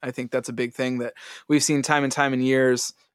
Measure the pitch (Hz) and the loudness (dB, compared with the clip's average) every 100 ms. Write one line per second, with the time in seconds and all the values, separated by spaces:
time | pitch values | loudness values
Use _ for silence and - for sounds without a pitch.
0 | 131 123 127 131 131 120 120 - 127 123 | -10 -8 -4 -4 -4 -4 -6 -4 -4 -4
1 | 120 - - - - 151 - 147 135 147 | -6 -10 -18 -14 0 2 2 0 2 0
2 | 139 151 139 127 131 131 131 123 - - | 0 0 0 2 2 4 4 2 -2 -10
3 | _ | _